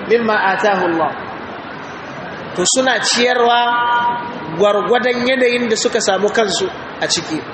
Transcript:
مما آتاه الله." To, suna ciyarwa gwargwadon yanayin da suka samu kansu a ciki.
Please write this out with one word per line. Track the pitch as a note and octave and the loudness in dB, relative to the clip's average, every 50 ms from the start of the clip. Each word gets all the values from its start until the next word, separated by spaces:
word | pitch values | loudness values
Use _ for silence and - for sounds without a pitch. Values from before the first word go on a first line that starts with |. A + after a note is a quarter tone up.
| - | 0
مما | D#3+ G#3+ A#3+ A#3 A3 G#3+ G#3 F#3+ G3 | 2 2 2 2 2 0 2 2 2
آتاه | F#3+ F3+ - G#3 G3+ F#3 F3+ | 0 2 2 2 2 2 2
الله." | F3 E3 D#3+ D#3 D3 - - - - - - - - - - - - - - - - - - - - - - - - - - - - | 0 2 0 0 -2 -2 -6 -10 -12 -12 -12 -12 -12 -12 -12 -12 -12 -12 -14 -14 -14 -14 -14 -14 -14 -12 -12 -12 -12 -12 -12 -12 -10
To, | - - F3+ | -4 -2 -2
suna | F3+ - B3+ C4 C4 B3 G#3+ | 0 2 2 2 2 2 0
ciyarwa | - - - A3+ A#3+ B3 B3 B3 A#3+ A#3+ A#3+ A#3+ A#3+ A#3+ A#3+ A#3+ A#3+ A#3+ A#4+ A#4+ A#3+ A#3+ - - - - - - - - - D#3+ | 0 0 2 2 2 2 4 4 4 4 4 4 4 2 2 2 2 2 2 2 2 0 -2 -2 -6 -8 -10 -10 -10 -8 -2 2
gwargwadon | G3 G3+ G3+ G#3 F#3+ E3+ A#3 B3 A3+ B3 B3 A#3+ A#3+ B3 | 2 4 4 2 2 2 2 2 2 2 0 0 0 0
yanayin | C4 B3+ B3+ A#3+ A#3+ A#3+ B3 A#3 | 2 4 4 2 2 2 0 0
da | A3 | 0
suka | G#3 - A#3+ - A#3 | 0 0 0 0 0
samu | G3 - G3 F#3+ G3 G#3 | 2 2 2 2 2 2
kansu | G#3 A#3 A3+ G3+ F3+ - G3 F#3 - - - - - - | 2 2 0 2 0 -2 -2 -4 -6 -8 -14 -14 -8 -6
a | - D3+ | -2 -2
ciki. | - F3 D#3 - D#3 D3+ C3+ - | -2 -2 -2 -4 -6 -6 -6 -8